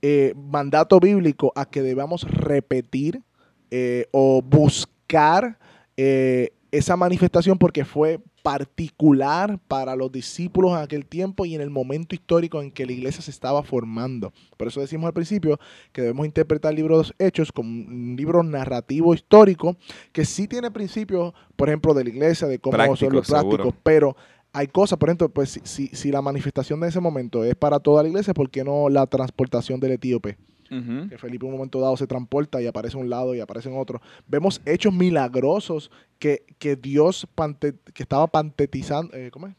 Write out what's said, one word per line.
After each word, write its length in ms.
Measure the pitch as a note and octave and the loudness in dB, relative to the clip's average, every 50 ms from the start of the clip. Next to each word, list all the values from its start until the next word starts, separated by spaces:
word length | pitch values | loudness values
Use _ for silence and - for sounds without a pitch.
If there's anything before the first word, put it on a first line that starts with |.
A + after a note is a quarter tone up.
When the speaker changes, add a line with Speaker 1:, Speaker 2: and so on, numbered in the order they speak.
Speaker 1:
eh, 320 | - C#3+ D3 C#3+ C#3 C3 - | 2 2 2 4 2 2 0
mandato 600 | C#3 C#3+ C#3+ C#3+ D3 C#3+ C#3+ C#3+ D3+ D#3+ - G3 F#3 | -4 -10 -6 -6 -4 -4 0 2 2 4 6 6 6
bíblico 500 | F3 G3 G#3 G3 F3 D#3+ C#3 _ - C3 - | 6 6 4 4 2 0 0 _ -2 -2 0
a 100 | C#3+ C#3 _ | -2 -8 _
que 120 | - C#3+ | -6 -4
debamos 420 | C3+ C3 B2+ C3 C#3 D3+ F3 E3+ - - | -4 -2 -2 -4 -4 -6 -8 -8 -6 -4
repetir, 920 | D3 - - D3+ C#3+ C#3 C3+ _ C3+ B2+ A#2+ _ - C3 C#3 D#3 F3+ C4 _ _ _ _ _ _ _ _ _ _ | -4 -2 -2 0 0 -2 0 _ -4 -4 -4 _ -6 -4 -4 -4 -4 -6 _ _ _ _ _ _ _ _ _ _
eh, 360 | A#2+ B2+ B2+ B2 B2 B2 A#2 _ | -4 -4 -2 -2 -2 -4 -4 _
o 300 | - C#3 C3+ C3+ C3 C3 | 2 4 4 6 4 4
buscar, 1160 | B2+ C3 C3+ D3+ D3+ C#3+ - - - _ _ _ _ _ - D#3+ D3+ D3+ E3 F#3 A#3+ A#3+ A3 _ _ _ _ _ _ _ _ | 4 6 6 6 6 6 2 0 -8 _ _ _ _ _ 2 4 4 6 4 2 2 0 -8 _ _ _ _ _ _ _ _
eh, 540 | - C3+ C3+ C3+ C3 C3 C3 B2+ B2+ B2 - _ _ _ _ | -2 0 2 2 2 2 2 2 0 -2 -4 _ _ _ _
esa 240 | - D3 C#3 - F3+ | -2 -2 0 2 2
manifestación 640 | F3+ F3+ F3+ F3+ F3 F#3 F3 - F3+ E3+ F#3+ F#3+ F3+ | 2 2 2 2 2 2 4 4 2 4 4 4 4
porque 260 | F#3 E3+ - D3+ C#3 | 4 2 2 0 -6
fue 340 | - - C#3+ D3+ D#3 E3 D#3 - _ _ _ | -4 0 0 2 2 0 -2 -8 _ _ _
particular 1200 | _ D#3 C#3+ C#3 C#3+ _ _ - E3 D3 _ _ D3+ D#3 C#3+ C3+ C3+ C#3 D3+ F3 G3 G#3 G#3 F#3 _ | _ -4 -4 -4 -6 _ _ -10 -10 -10 _ _ 4 6 6 6 4 0 0 0 -2 -2 -4 -8 _
para 280 | _ C#3 C3+ C3 C3 C3 | _ -4 -4 -4 -4 -4
los 160 | C3 C3 C3 | -6 -6 -6
discípulos 600 | C3+ C3 B2 - - - F3 - - F3+ F#3+ F3+ | -8 -10 -12 -12 -10 -8 -10 -4 0 2 2 2
en 80 | F3 E3 | 2 0
aquel 260 | D3+ C#3+ D3+ D3 C#3 | -4 -6 -8 -8 -8
tiempo 400 | _ - E3 F#3 G3 F#3+ - G3 | _ -8 -6 -6 -6 -4 -6 -6
y 80 | E3+ D#3+ | -6 -4
en 80 | D#3 | -6
el 80 | C#3+ C#3+ | -8 -6
momento 460 | C#3+ C3+ B2+ B2+ C#3 D#3 E3+ D#3+ F#3+ | -4 -4 -4 -4 -4 -8 -6 -8 -10
histórico 460 | E3 _ - E3+ E3+ E3+ E3 - D#3 | -12 _ 2 2 2 2 0 -4 -8
en 100 | C#3+ C#3 | -8 -8
que 140 | - - C3 | -8 -8 -8
la 60 | B2 B2+ | -6 -6
iglesia 280 | B2 B2 C3 - - | -6 -6 -6 -8 -8
se 80 | E3 - | -12 -16
estaba 300 | C3+ - - - C#3 C#3+ C#3+ | -16 -8 -4 -2 -2 -2 -2
formando. 720 | - C3+ B2 A2+ A2+ A2+ A2+ B2 C3 C3 A#2+ G2 F2+ _ _ _ _ _ | -2 -4 -4 -4 -4 -8 -6 -6 -6 -6 -8 -10 -10 _ _ _ _ _
Por 100 | _ A2 | _ -10
eso 140 | A2+ - C#3 | -8 -6 -8
decimos 240 | C#3 C#3 D#3 D#3 E3 | -8 -8 -6 -6 -6
al 60 | E3+ E3 | -4 -4
principio 460 | E3+ E3+ D#3+ G#3 G#3 D#3+ D#3 D3 - - - - - - _ | -4 -4 -2 -4 -2 0 0 -2 -2 -4 -20 -20 -20 -20 _
que 100 | _ - | _ -4
debemos 240 | B2+ A#2 A#2+ C3+ D3+ | -4 -4 -2 -4 -6
interpretar 460 | D3+ D3+ D#3+ D#3 D3+ D#3 D3+ - D#3 | -4 0 0 0 2 0 0 0 -2
el 60 | D#3 | -2
libro 180 | D#3 D#3 D#3 D#3+ | 0 2 4 4
de 60 | D#3+ D#3 | 4 4
los 100 | - - _ | 2 -2 _
Hechos 320 | F#3+ F#3+ - - D#3+ - | 0 0 2 0 -2 -2
como 180 | - - A#2+ A2+ | -2 -8 -8 -8
un 460 | A#2 A#2 A2+ - B2 B2 A#2+ A#2+ B2 | -8 -10 -10 -12 -12 -10 -8 -8 -8
libro 240 | B2+ C#3+ D#3+ E3+ F3 | -6 -4 2 2 2
narrativo 720 | E3+ D#3+ D3+ C#3 C3 C3 B2+ A#2+ - - C3+ D3+ E3+ F3 E3+ | 2 2 -4 -6 -4 -4 -4 -6 -4 -4 -2 2 4 4 4
histórico 640 | E3 _ _ - G#3+ A3 G3 F#3 - - E3 F3+ _ _ - - - - _ | 4 _ _ 10 10 10 10 6 2 -2 -4 -4 _ _ -20 -20 -20 -20 _
que 140 | _ - D3+ | _ -2 -2
sí 220 | - - - G3+ | -2 -2 -6 -6
tiene 240 | G#3 - B3 A#3+ A#3+ | -6 -6 -6 -6 -6
principios, 640 | G#3 A#3 G#3 F3+ - A3 A3 G3 G3 F3+ E3+ F3 - _ _ _ _ | -6 -6 -8 -6 -6 -8 -6 -4 -2 -2 -4 -4 -8 _ _ _ _
por 140 | - C#3 C#3+ | -2 0 0
ejemplo, 240 | D3+ D3+ D3 D#3+ D3+ | 0 2 4 4 4
de 100 | C#3 B2+ | 4 2
la 40 | A#2+ | -2
iglesia, 380 | A2+ C3 D3 D#3+ E3 - E3+ | -2 0 2 2 2 2 -2
de 120 | C#3+ C3 B2 | -4 -4 -2
cómo 160 | - C3 A#2+ | -2 0 2
son 100 | A2 A2+ | 4 4
los 100 | C3 C3+ | 4 4
Speaker 2:
Prácticos, 300 | C#3 C#3+ C3+ C3+ C3+ A#2+ | 2 0 2 2 2 2
seguro. 300 | - D3+ D3 C#3+ G2 G#2+ G#2 G2 | 2 2 2 4 2 0 0 0
Speaker 1:
prácticos, 120 | B2+ - - _ | -2 -4 0 _
pero 320 | D#3+ D#3 D#3 D3 C#3 C3 _ - _ _ _ _ _ | 4 6 6 6 4 0 _ -16 _ _ _ _ _
hay 160 | _ C#3+ C#3+ | _ -6 -6
cosas, 300 | C#3 _ F3+ G3+ G#3 F#3+ | -2 _ 2 2 2 2
por 120 | D#3 D3+ D3+ | 0 0 0
ejemplo, 200 | F3 E3+ F3 D3 | 2 0 0 -2
pues, 220 | - D#3 C#3 C3+ | 0 -2 -4 -4
si, 100 | - - - | -6 -14 -16
si, 240 | - - - C#3 C3+ | -14 -10 -8 -10 -10
si 220 | - - - C#3+ | -10 -6 -4 -2
la 100 | C#3 C#3 C#3 | -2 -2 -2
manifestación 560 | C#3+ C#3 C#3 - D3 - - C3 - D3+ D3+ | -4 -4 -4 -6 -4 -4 -4 -4 -4 -4 -4
de 80 | E3 F3 | -4 -4
ese 100 | D#3 F#3 | -4 -2
momento 440 | F3 E3+ D3+ C3+ B2 A#2+ - A#2+ A2 | -2 -2 -4 -4 -8 -4 -4 -2 0
es 120 | A#2+ B2 | 0 0
para 240 | - - D3 D3 D3 | 0 0 0 0 2
toda 220 | - D3 D3 D3+ D3+ | 4 6 6 6 6
la 60 | D#3+ | 4
iglesia, 240 | E3 G3 G#3 G#3 F3 | 0 -2 -2 -2 0
¿por 160 | D3 C#3 C3 | -2 -2 -2
qué 140 | - C3+ C3 | -4 -8 -6
no 260 | C#3 C#3+ D3 D3 C#3+ | -2 -2 0 2 4
la 160 | C#3 C#3 C3+ | 4 4 2
transportación 760 | C3+ - C3 C3 B2+ - - C3 B2+ - A#2+ A#2 - C3 B2+ | 2 0 -2 -2 -4 -2 -4 -4 -2 -2 -6 -4 -4 -6 -4
del 120 | C3 C3 | -2 -2
etíope? 460 | C3 A#2+ - B2+ B2 A#2 - G#2 G2+ _ _ _ _ _ _ _ | -2 -2 -2 -2 -2 -2 -4 -8 -12 _ _ _ _ _ _ _
Speaker 2:
Ujú. 360 | C3 B2+ A#2+ A#2+ A#2 C3+ E3 | -12 -12 -10 -8 -10 -10 -10
Speaker 1:
Que 100 | G3+ - - | -12 -14 -14
Felipe 260 | - B2 A#2+ A#2+ B2+ | -14 -14 -12 -10 -10
en 60 | C3 | -10
un 60 | C3+ | -10
momento 220 | C3 C3+ C3+ - C3 | -10 -10 -6 -4 -2
dado 160 | C3 C3 C3 | 0 0 0
se 100 | B2 C#3 | 0 -2
transporta 520 | B2+ B2+ B2+ B2 A#2 - C#3+ D3+ D3 - C3 | -4 -4 -8 -6 -2 -2 -2 -2 -2 -4 -4
y 60 | A#2+ | -4
aparece 320 | A#2+ A2+ A#2 A2 A#2 A2+ | -4 -6 -6 -8 -8 -8
en 60 | C3+ C3 | -8 -6
un 60 | B2 | -6
lado 260 | A#2+ A#2+ B2+ B2+ B2+ | -4 -4 -4 -4 -4
y 40 | A#2+ | -6
aparece 300 | A2 - G2+ A#2 A#2+ C3 | -8 -10 -12 -12 -12 -10
en 80 | C3 | -8
otro. 240 | C3+ C3 - B2 A#2 _ - - - _ | -8 -8 -8 -10 -14 _ -18 -20 -20 _
Vemos 340 | _ D3 D3 D#3+ G3 - - - | _ -4 0 0 0 -2 -2 -2
hechos 260 | - D#3 F3+ - G#3 | -2 -2 2 2 0
milagrosos 1000 | F#3+ F3+ F3+ F#3 E3+ D3+ C3+ B2 B2 C3 B2+ C#3 E3+ G#3 G3+ - E3+ D3+ D3 - _ _ _ _ _ | 2 2 2 2 2 0 -2 0 0 0 2 2 0 0 -2 -6 -8 -8 -8 -12 _ _ _ _ _
que, 280 | _ - D3 C#3+ - _ _ _ | _ -2 -2 -2 -2 _ _ _
que 180 | _ - D3 C#3+ | _ -4 -4 -4
Dios 520 | C3 A#2+ C#3 C#3 D3 D3+ F3 F#3 - - - _ | -4 -6 -2 2 4 4 4 2 -2 -10 -12 _
pante-, 400 | - D#3+ D3+ D3 _ - D3 C#3 - _ _ _ | -6 -6 -6 -6 _ -6 -6 -6 -6 _ _ _
que 80 | - | -16
estaba 240 | C3+ - C#3 C#3 D#3 | -8 -2 0 2 2
pantetizando, 880 | E3 - D#3 D3+ D#3 C#3 - C#3+ C#3 - C3+ C3+ - D3 D3 E3+ E3+ - | 2 2 -2 -2 -2 -2 -4 -4 -2 -2 -10 -8 -6 -6 -6 -6 -8 -12
eh, 140 | C3 B2+ B2 | -16 -16 -16
¿cómo 160 | _ C3+ E3+ | _ -18 -18
es? 60 | G3 F#3+ | -18 -20